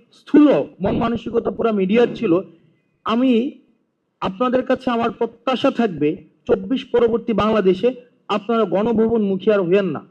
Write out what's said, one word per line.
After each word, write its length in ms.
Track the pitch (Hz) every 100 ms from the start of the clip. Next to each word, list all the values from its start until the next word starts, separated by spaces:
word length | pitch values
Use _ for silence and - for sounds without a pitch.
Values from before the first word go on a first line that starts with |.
| _
স্থূল 520 | _ - 294 294 170 - -
মন 160 | 190 233
মানসিকতা 540 | 233 233 240 233 214
পুরা 200 | 196 226
মিডিয়ার 360 | 208 185 226 240 -
ছিল। 240 | 208 170 - - _ _ _ _
আমি 480 | 190 233 262 233 269 - _ _ _ _ _ _
আপনাদের 420 | 190 190 247 254
কাছে 260 | 247 247 -
আমার 220 | 233 233
প্রত্যাশা 600 | - 226 - - 247 277
থাকবে, 460 | - 233 156 147 - - _ -
চব্বিশ 380 | 196 190 262 -
পরবর্তী 480 | 240 226 226 233
বাংলাদেশে 600 | 202 208 220 190 185 233 254 - _ -
আপনারা 360 | 202 208 233
গণভবনমুখী 880 | 196 180 226 220 226 226 202 190 214
আর 100 | 208
হইয়েন 240 | 170 196 190
না, 160 | 127 -